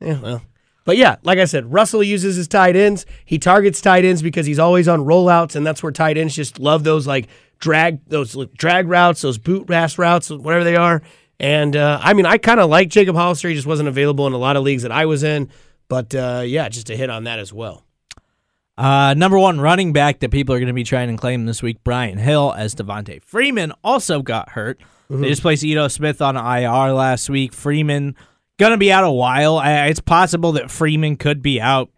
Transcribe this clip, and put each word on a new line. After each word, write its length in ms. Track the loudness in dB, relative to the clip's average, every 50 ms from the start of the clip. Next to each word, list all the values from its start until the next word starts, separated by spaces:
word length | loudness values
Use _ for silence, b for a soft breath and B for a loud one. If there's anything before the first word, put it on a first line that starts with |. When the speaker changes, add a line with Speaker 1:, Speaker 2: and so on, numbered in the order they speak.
Speaker 1:
Yeah, 200 | -8 -6 -6 -6
well. 220 | -6 -8 -10 -10 -12 _ _ _ _ _ _ _ _
But 100 | 0 2
yeah, 200 | 2 2 0 0 0 _
like 140 | 0 2 2
I 60 | 2
said, 260 | 0 0 -6 -6 0
Russell 300 | 0 2 2 2 0 -2
uses 340 | 0 0 0 -2 -2 -4 -4
his 120 | -6 -6 0
tight 260 | 2 4 4 4 4
ends. 300 | 4 2 2 0 -2 -8 b b b b
He 140 | b -4 -2
targets 420 | 2 4 4 4 4 2 0 2
tight 220 | 2 4 4 6 4
ends 180 | 4 2 0
because 240 | -2 -4 -4 -2 -2
he's 120 | -2 0 2
always 300 | 4 4 4 4 4 4
on 120 | 2 2
rollouts, 540 | 2 2 4 4 4 4 4 4 2 0 -4
and 100 | -4 -4
that's 160 | -4 -4 -6
where 100 | -8 -8
tight 240 | -4 -2 -2 0 0
ends 180 | 0 -2 -4 -4
just 240 | -6 -8 -8 -8 -4
love 260 | 0 2 2 2 2
those, 220 | 2 0 0 0
like, 220 | -2 -4 -4 -4 b b b b b b _
drag, 420 | -2 0 2 2 2 2 0 -4 _ _
those, 260 | -4 -4 -4 -6 -8
like, 200 | -12 -12 -12 _
drag 340 | -2 0 2 2 2 2 2
routes, 320 | 4 4 4 4 2 0
those 160 | -4 -4 -4
boot 300 | -4 -2 -2 -2 -2 -2
pass 320 | -2 0 0 0 0 -2 0
routes, 320 | 2 2 2 0 -2 -6
whatever 340 | -12 -10 -4 -2 0 0 2
they 120 | 2 2
are. 260 | 4 4 4 2 0 b b b b b b b _
And, 380 | -2 0 2 2 0 0 0
uh, 240 | 2 2 0 0 2
I 120 | 2 4 4
mean, 100 | 4 4
I 140 | 4 2 2
kinda 260 | 4 2 4 4 4
like 240 | 6 6 4 4 4
Jacob 260 | 4 4 4 4 2
Hollister. 340 | 0 0 0 -2 -2 -4 -6
He 40 | -6
just 120 | -4 -4
wasn't 220 | -4 -4 -2 -2 -2
available 360 | 0 0 0 0 0 0 -2
in 60 | -2
a 60 | -2 -2
lot 180 | -2 0 0
of 60 | 2
leagues 200 | 0 0 -2 -2
that 80 | -4 -4
I 120 | -2 0 0
was 180 | 0 0 -2
in. 280 | -2 -2 -2 -4 -6 b b b b b b b _ _
But, 260 | -6 -6 -4 -4 -6
uh, 280 | -4 -4 -4 -4 -6 -6
yeah, 220 | -4 -4 -4 -4 -4
just 180 | -8 -12 -12 -12
a 80 | -8
hit 140 | -8 -6 -6
on 140 | -6 -8 -10
that 140 | -10 -10 -10
as 140 | -12 -14
well. 320 | -14 -14 -14 -14 -14 -18 _ _ _ _ _ _ -20 _ _ _ _ _ _ _ _ _ _ _ _ -2
Speaker 2:
Uh, 340 | 0 2 4 4 4 2 2
number 240 | 2 2 4 4 4
one 220 | 4 4 2 2
running 320 | 2 2 2 2 0 0
back 280 | 2 2 2 2 0 -2
that 100 | -4 -2
people 240 | -2 -2 0 -2 -2
are 60 | -2
gonna 120 | -2 -4
be 120 | -4 -4 -4
trying 260 | -2 -2 -2 -2 -4 -6
to 60 | -6
claim 240 | -4 -4 -4 -4 -4
this 180 | -4 -6 -4
week, 160 | -6 -6 -8 -4 _
Brian 320 | -4 -2 -2 -4 -4 -4
Hill, 380 | -2 0 2 2 2 0 0 -2
as 180 | -4 -8 -8 -8
Devontae 480 | -8 -10 -10 -10 -10 -12 -14 -16 -20
Freeman 500 | _ _ -4 -2 -2 0 -2 -4 -6 -6 -10 _ -4
also 380 | -2 -2 -2 -2 -2 -4 -4
got 280 | -4 -6 -6 -6 -8 -10
hurt. 300 | -10 -10 -8 -8 -10 _ b b b b b b
Speaker 1:
Mm-hmm. 100 | -6 -4
Speaker 2:
They 80 | -2 -2
just 140 | -2 0
placed 200 | 0 0 0 0
Ito 260 | 0 -2 -2 0 -2 -2
Smith 340 | -4 -4 -4 -4 -2 -2
on 140 | -2 -2 -2 -4
I 260 | -4 -2 -2 -2 0
R 280 | 0 0 0 0 0 0
last 340 | 0 0 0 -2 -4 -4 -4
week. 240 | -4 -4 -4 -4
Freeman 640 | -8 -8 -4 -4 -2 0 0 -2 -2 -4 -4 -6 -10 b b b b b b b _ 0
gonna 200 | 2 2 2 2
be 140 | 2 4
out 120 | 4 4 4
a 60 | 2
while. 480 | 2 0 0 0 0 2 2 2 2 2
I, 280 | 0 0 0 2 0
it's 140 | 0 -2 -2
possible 520 | 0 2 4 4 4 2 0 -2 -2 -2
that 180 | -2 -2 -6 -8
Freeman 460 | -6 -2 -2 0 0 0 -2 -2 -4
could 260 | -2 -2 -2 -2 -2
be 180 | -2 -2 -2 0
out, 300 | 0 0 0 0 -2 -6 _